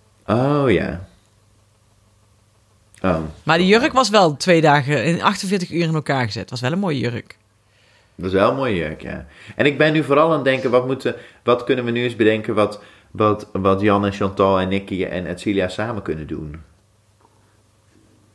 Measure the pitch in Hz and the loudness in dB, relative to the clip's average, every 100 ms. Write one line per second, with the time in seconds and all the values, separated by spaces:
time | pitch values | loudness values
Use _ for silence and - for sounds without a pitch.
0 | _ _ - 113 135 147 135 82 78 85 | _ _ -4 0 2 2 2 2 0 -8
1 | 92 _ _ _ _ _ _ _ _ _ | -12 _ _ _ _ _ _ _ _ _
2 | _ _ _ _ _ _ _ _ _ _ | _ _ _ _ _ _ _ _ _ _
3 | 95 80 78 - - 170 185 220 302 254 | -2 -2 -4 -8 0 2 4 4 4 0
4 | 214 214 170 139 185 165 156 143 131 147 | 2 4 4 2 2 4 6 4 2 0
5 | 127 170 110 196 190 196 180 165 165 160 | 0 0 0 -2 -2 -4 -2 -2 -2 -2
6 | 151 139 113 113 - 117 127 175 196 139 | -2 -2 -2 -6 -10 -6 -4 -2 -2 -2
7 | 120 120 - - _ _ _ _ _ _ | -4 -6 -12 -20 _ _ _ _ _ _
8 | _ - 90 92 110 131 127 92 78 76 | _ -10 -2 2 2 2 -2 -2 -4 -8
9 | 71 76 73 - - - 139 131 151 156 | -12 -12 -14 -20 -14 0 0 2 2 2
10 | 135 139 160 151 131 131 127 123 131 131 | 2 2 4 2 0 0 2 2 0 -2
11 | 123 - - - - 123 - 127 120 120 | -4 -6 -12 -6 0 0 2 -2 0 -2
12 | 123 110 107 110 110 104 104 - - - | -2 2 2 2 0 0 0 -2 -16 -20
13 | _ - 107 104 - 98 95 95 104 101 | _ 0 0 0 -4 -2 2 2 2 2
14 | 101 98 101 95 98 95 92 98 98 92 | 0 -2 -4 2 2 2 0 -4 -4 -4
15 | 92 90 82 87 113 95 92 - 110 110 | -4 -4 -6 -6 -2 -2 -2 -4 -6 -6
16 | 95 78 76 76 76 78 80 _ _ _ | -6 -8 -8 -10 -10 -14 -18 _ _ _
17 | _ _ _ _ _ _ _ _ _ _ | _ _ _ _ _ _ _ _ _ _
18 | _ _ _ | _ _ _